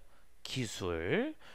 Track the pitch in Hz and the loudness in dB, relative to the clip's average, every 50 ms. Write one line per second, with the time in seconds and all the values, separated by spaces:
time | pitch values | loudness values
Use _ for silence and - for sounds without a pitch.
0 | - - - - - - - - - - - 131 120 - - - 101 87 85 80 | -12 -14 -14 -14 -14 -14 -12 -10 -6 -2 0 0 0 0 0 0 2 2 2 4
1 | 85 101 151 214 262 311 311 - - - | 4 4 4 4 4 2 0 -6 -10 -14